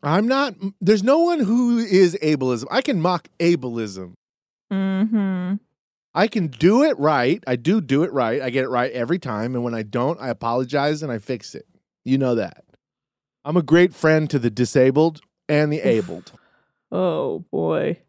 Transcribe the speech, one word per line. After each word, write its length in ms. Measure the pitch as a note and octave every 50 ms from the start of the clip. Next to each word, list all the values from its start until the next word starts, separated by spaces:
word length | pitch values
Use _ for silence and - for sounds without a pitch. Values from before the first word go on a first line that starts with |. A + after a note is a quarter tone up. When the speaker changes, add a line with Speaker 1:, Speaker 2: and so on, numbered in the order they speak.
| -
Speaker 1:
I'm 240 | C#3+ D#3 F#3 G#3+ A#3
not, 260 | C4 C4+ C#4 C4+ G3 - G3 G3 G3 _
there's 220 | - E3+ G#3+ G#3
no 180 | F#3+ A#3 C#4 D#4+
one 200 | E4+ F4 F4 D#4+
who 400 | B3+ F#3 A3+ A#3+ B3 A#3+ A#3+ A#3
is 360 | A#3 G#3 F#3+ F#3 F#3+ F3+ D#3+ G3
ableism. 440 | - D#3 D#3 C#3 C3 B2+ B2 A#2 A#2 -
I 120 | - A3+
can 200 | F#3 - C4+ F3+
mock 260 | D#3 F3+ F#3 E3+ _ - _ _
ableism. 720 | E3+ E3+ E3+ D3+ B2+ B2+ A#2 A#2 A2+ G#2 G2 F#2+ F#2 F2 F2+ _ _ _ _ _ _ _ _ _ _ _
Speaker 2:
Mm-hmm. 840 | G3 F#3+ F#3+ F#3+ F#3+ F#3+ G3+ A3 A3 G#3+ G3+ F#3+ F#3+ F3+ F3+ F3+ F#3+ G#3 _ _ _ _ _ _ _ _ _ _ _
Speaker 1:
I 140 | D3+ F#3+ A3+
can 200 | - A#3 F3 D3+
do 360 | B2+ A2+ C#3+ F3+ G#3 B3 C#4+
it 160 | D#4 C#4 -
right. 440 | C#3 D#3 D#3 C3+ B2 B2+ F3 A3+ - -
I 80 | B2+
do 260 | B2 A#2 D3 G3+ A3
do 220 | E3+ C3 C3+ C#3 D#3+
it 100 | F3 A#2+
right. 260 | C#3 B2 A2+ A2+ C#3+
I 120 | C3 C3
get 140 | A#2+ C3+ B2+
it 40 | B2+
right 220 | B2+ A#2+ B2 C3
every 260 | A2 B2+ A#2 A#2 E3+ F#3+
time. 380 | - C3 A2+ G#2 A2 B2 B2+
And 80 | B2 A#2+
when 100 | A#2+ A#2
I 80 | A2+
don't, 400 | A2 G#2+ G2+ A#2+ B2 C#3 E3+ -
I 80 | B2 C3
apologize 720 | A#2 - - A#2 A#2 B2+ C3 B2 C3 C#3+ C#3 D3 D#3 D3+
and 100 | D#3 D3
I 60 | A#2+ A2
fix 380 | G2+ - C3 A#2 - - -
it. 100 | - - _ _ _ _ _ _ _ _
You 160 | A#2+ C3 C3+
know 160 | C3+ B2+ B2
that. 300 | A2+ G2+ F2 - _ - _ _ _ _ _ _ _ _ _ _ _ _ _ _ _ _
I'm 140 | C#3+ D#3+ F3+
a 60 | E3
great 320 | C3+ D#3+ E3+ F3+ F3+ -
friend 340 | - - D#3+ D#3 D#3 D#3 C#3+
to 80 | - C#3
the 140 | A#2 A#2+
disabled 680 | G#2+ G#2 B2 A2+ - C#3+ B2+ C3 C3 D3 D#3 E3 D#3 D3+ _ _ _ _ _ _
and 240 | D3+ D3 D3+ D3+ D3
the 60 | D#3
Speaker 2:
Oof. 60 | -
Speaker 1:
abled. 480 | - A#2+ A2 G2 F2 E2 E2 - - - - _ _ _ _ _ _ _ _ _ _
Speaker 2:
Oh, 520 | - F#3 F#3 F3+ D#3+ D#3 - C3+ - D#3+ F3 _
boy. 460 | - - E3 D#3+ D#3+ D3 C3+ C#3+ E3+ - _